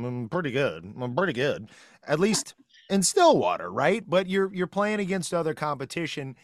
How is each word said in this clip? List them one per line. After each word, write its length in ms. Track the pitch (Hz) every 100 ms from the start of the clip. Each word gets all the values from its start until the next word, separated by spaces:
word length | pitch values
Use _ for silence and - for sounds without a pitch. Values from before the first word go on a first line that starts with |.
I'm 240 | 123 123 113
pretty 220 | 175 147
good. 340 | 127 131 82 90 107
I'm 140 | 123
pretty 180 | 127 185
good." 380 | 120 139 85 110 - - -
At 160 | - 151
least 340 | 208 208 - - _ _ -
in 140 | 196
Stillwater, 680 | 180 392 339 196 90 85 87
right? 380 | 107 147 226 185
But 180 | 175 185
you're, 240 | 196 190
you're 120 | 185 180
playing 340 | 196 208 214
against 320 | 185 190 156
other 200 | 170 160
competition, 840 | 151 151 135 135 170 156 - 135 123